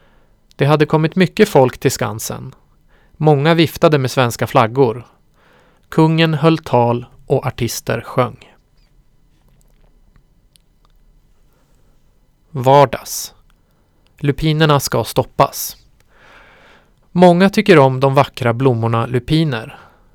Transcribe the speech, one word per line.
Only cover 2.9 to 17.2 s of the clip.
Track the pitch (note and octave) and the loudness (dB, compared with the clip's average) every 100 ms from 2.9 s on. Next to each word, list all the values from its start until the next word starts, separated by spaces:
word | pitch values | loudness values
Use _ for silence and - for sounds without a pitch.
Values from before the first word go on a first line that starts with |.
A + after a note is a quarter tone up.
| _ _ - | _ _ -2
Många | D#3 C#3+ D3+ | 2 2 2
viftade | E3+ D3+ - E3 D3+ | 2 0 2 0 2
med | C3 | -2
svenska | - A#2+ - A#2+ | -2 -2 -2 -2
flaggor. | C#3 A2+ B2+ B2+ A#2 - _ _ _ _ _ _ _ _ | 0 0 2 0 -2 -12 _ _ _ _ _ _ _ _
Kungen | - D#3+ D#3+ E3 | 0 0 2 0
höll | D3+ E3 D#3+ | 0 0 0
tal | - B2 A#2+ A#2+ B2 - - | 0 0 0 -2 -6 -16 -6
och | C3+ C3 | -4 -4
artister | - A#2 - - A#2 | -6 -6 -6 -8 -8
sjöng. | - - B2 - - _ _ _ _ _ _ _ _ _ _ _ _ _ _ _ _ _ _ _ _ _ _ _ _ _ _ _ _ _ _ _ _ _ _ _ _ _ _ _ _ | -6 -4 -4 -6 -20 _ _ _ _ _ _ _ _ _ _ _ _ _ _ _ _ _ _ _ _ _ _ _ _ _ _ _ _ _ _ _ _ _ _ _ _ _ _ _ _
Vardags. | D3 B2 C#3+ C#3 - - - - _ _ _ _ _ _ _ _ _ | -4 2 4 4 0 -12 -12 -12 _ _ _ _ _ _ _ _ _
Lupinerna | C#3+ C#3 D#3 D3+ D#3 C#3+ | -4 -2 -2 0 2 2
ska | - B2 | 0 -6
stoppas. | A2 - - - C#3 - - - _ _ _ _ - - - _ _ _ _ _ _ | -4 -4 -4 0 -2 -2 -14 -14 _ _ _ _ -20 -20 -20 _ _ _ _ _ _
Många | F3 | 2